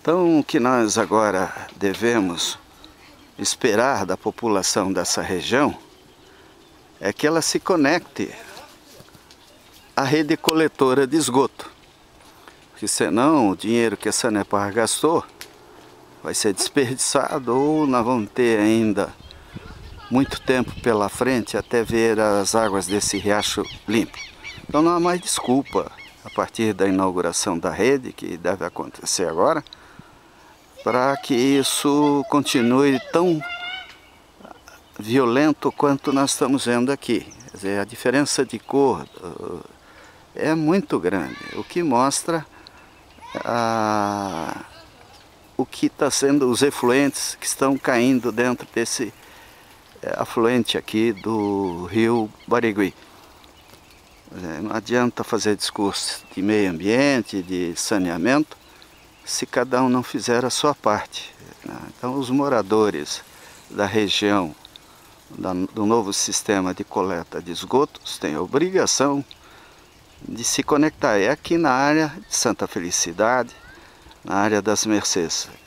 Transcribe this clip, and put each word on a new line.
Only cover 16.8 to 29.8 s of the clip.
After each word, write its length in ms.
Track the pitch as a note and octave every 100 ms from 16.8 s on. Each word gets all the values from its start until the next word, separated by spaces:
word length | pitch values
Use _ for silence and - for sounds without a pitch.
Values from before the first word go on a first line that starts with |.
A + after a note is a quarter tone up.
| B2 C3 - C#3+ - D#3 A#2+ B2
ou 300 | C#3+ D#3 D3
nós 180 | B2
vamos 280 | A2+ B2+ G2+
ter 280 | - A#2+ A2
ainda 540 | G#2+ A2+ A2 G2+ F#2 - - - - - - - - - -
muito 320 | B2 C#3 -
tempo 320 | - B2+ A#2 -
pela 260 | B2 G#2+ G2+
frente 480 | - B2+ B2+ G2+ G#2+
até 280 | - A#2+
ver 360 | G#2+ A2+ A2+ G#2+
as 360 | G#2+ G2+ F#2+ A2+
águas 320 | A2 G2 F2
desse 320 | G2+ - G2
riacho 440 | G#2 G#2 - - - - -
limpo. 300 | A2 F2+ - - - - - -
Então 140 | D3
não 120 | E3
há 60 | F3
mais 220 | F3 F3+
desculpa, 720 | - - - C3 C3+ G2 D#2 - - - G#2+
a 40 |
partir 420 | - F#2+ - A2
da 140 | F#2+ G2
inauguração 720 | F#2+ F#2+ F2+ E2+ E2 A2 E2+
da 100 | F2
rede, 420 | E2 A#2 C#3 B2
que 240 | - F2+ F2
deve 300 | F2 F#2+ E2+
acontecer 640 | - C2+ - - - E2+
agora, 360 | D#2+ A#2+ D#3+ - -